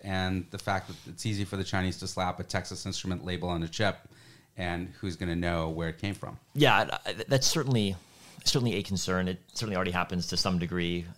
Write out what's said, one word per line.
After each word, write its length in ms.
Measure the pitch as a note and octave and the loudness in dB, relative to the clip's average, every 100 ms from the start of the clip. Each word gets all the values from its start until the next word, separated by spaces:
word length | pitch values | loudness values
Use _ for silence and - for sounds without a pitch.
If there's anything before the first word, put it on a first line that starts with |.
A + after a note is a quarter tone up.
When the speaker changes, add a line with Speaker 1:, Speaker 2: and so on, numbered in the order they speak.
Speaker 1:
and 400 | G2 F#2+ F#2 F#2+ E2+ | -4 -2 0 0 -4
the 80 | F#2+ | -6
fact 300 | - F#2+ F#2+ | -2 -2 -4
that 80 | D2+ - | -12 -14
it's 180 | - | -6
easy 200 | A#2 G2+ | -2 -2
for 120 | G2 G2 | -2 -2
the 80 | |
Chinese 320 | F#2 G2 F#2 F2 | -2 0 0 -2
to 60 | F#2 | -4
slap 320 | - F2+ F2 | -2 -2 -2
a 60 | |
Texas 400 | F2 G2 - F2+ | -4 -4 -4 -6
Instrument 400 | G2 F#2 F#2 F2+ | -6 -4 -2 -4
label 240 | F2 F2+ F2 | -2 -2 0
on 140 | E2+ | -2
a 60 | E2 | -2
chip 280 | - G#2 F#2 - - - - - - | 0 0 0 -8 -20 -20 -20 -16 -6
and 340 | F2+ E2+ F2 - | -4 -2 -6 -6
who's 160 | G2 E2 | -6 -4
gonna 180 | F2+ | -2
know 360 | E2+ F2 E2+ D#2+ | 0 2 0 0
where 180 | D#2+ E2 | -2 -4
it 80 | D#2+ | -4
came 160 | G2 | -6
from? 260 | G2 - - _ | -6 -10 -12 _
Speaker 2:
Yeah, 240 | - C#3+ G#2 A2 - - | 4 8 8 4 -2 -4
I, 40 | |
I, 20 | F#2+ - | -6 2
that's 200 | C3+ C3 | 4 4
certainly, 500 | E3 C3+ B2 G2+ F2+ - - - - | 2 4 4 4 0 -8 -20 -20 -4
certainly 300 | - D3 A#2+ | 0 2 4
a 80 | G2 | 2
concern. 440 | G2+ F#2+ - F#2 F2+ | 0 0 2 2 2
It 140 | F#2 - | -2 -8
certainly 220 | - A2 F#2 | -6 -2 0
already 160 | F#2 | 0
happens 340 | F2 F2+ F2+ E2 | 0 0 -2 0
to 100 | F2+ | 0
some 220 | G2 F2+ | 2 2
degree. 480 | E2+ F2+ F2 F2 E2+ | 0 0 0 -2 -4